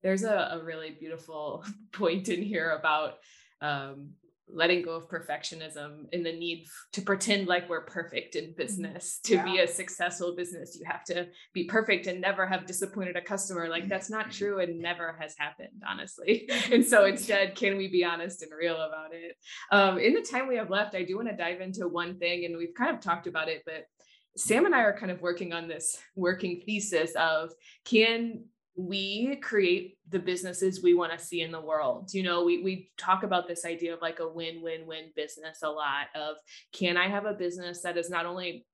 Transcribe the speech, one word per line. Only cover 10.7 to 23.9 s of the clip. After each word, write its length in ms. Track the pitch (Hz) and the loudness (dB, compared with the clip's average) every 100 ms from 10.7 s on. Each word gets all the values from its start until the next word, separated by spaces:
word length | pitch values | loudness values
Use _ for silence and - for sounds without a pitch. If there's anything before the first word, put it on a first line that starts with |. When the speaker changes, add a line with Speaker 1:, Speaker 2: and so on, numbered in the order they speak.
| - | -14
Speaker 1:
you 60 | |
have 200 | 170 175 | -8 -8
to 240 | - 175 175 - - | -4 -4 -4 -12 -10
be 100 | 185 | -6
perfect 420 | 170 214 220 190 190 | 0 2 4 2 2
and 140 | 180 | -2
never 260 | 185 196 185 | 0 2 2
have 200 | 185 - | 0 -2
disappointed 500 | 190 190 208 180 175 | -4 -4 -4 -4 -4
a 60 | |
customer. 460 | 175 196 - 180 165 | -4 -6 -4 -4 -2
Like, 200 | 165 190 | -4 -2
that's 220 | 190 190 | -4 -4
not 200 | 214 220 | -6 -6
true 300 | 202 202 196 | -4 -2 0
and 180 | 180 165 | -2 -2
never 380 | 170 175 170 165 | -4 -2 -4 -6
has 160 | 156 - | -10 -6
happened, 440 | 147 156 - - - | -8 -6 -16 -12 -8
honestly. 640 | 190 - - - 226 - 240 | -6 -8 -8 2 2 4 -2
<laughs> 120 | - | 6
And 140 | 233 | 6
so 220 | - 226 196 | 10 10 8
instead, 480 | 196 - 202 196 | 6 2 2 2
can 240 | 190 202 196 | 2 0 0
we 100 | 190 | 2
be 160 | 180 | 2
honest 380 | 175 165 175 - | 2 0 -6 -10
and 100 | 156 | -14
real 220 | 156 170 165 | -2 0 0
about 380 | 156 156 156 | -2 -6 -10
it? 220 | 165 170 - - - - | -12 -14 -16 -18 -16 4
Um, 280 | 202 196 185 | 8 8 6
in 140 | 202 | 6
the 80 | 349 | 4
time 280 | 440 262 269 | 2 -4 0
we 80 | 247 | -2
have 120 | 208 | 0
left, 260 | 190 208 | 0 0
I 100 | 190 | -2
do 120 | 180 190 | -4 -2
wanna 180 | 233 202 | -4 -4
dive 260 | 170 180 | -4 -4
into 260 | 190 185 175 | -6 -4 -4
one 300 | 175 170 185 | -2 -4 -2
thing, 260 | 175 175 | -2 0
and 140 | 170 165 | -2 -4
we've 160 | 170 | -6
kind 200 | 170 254 | -2 -2
of 60 | 285 | -2
talked 260 | 190 170 180 | -2 -2 -2
about 200 | 160 160 | -4 -2
it, 140 | 160 | -4
but 220 | - 160 - | -6 -12 -12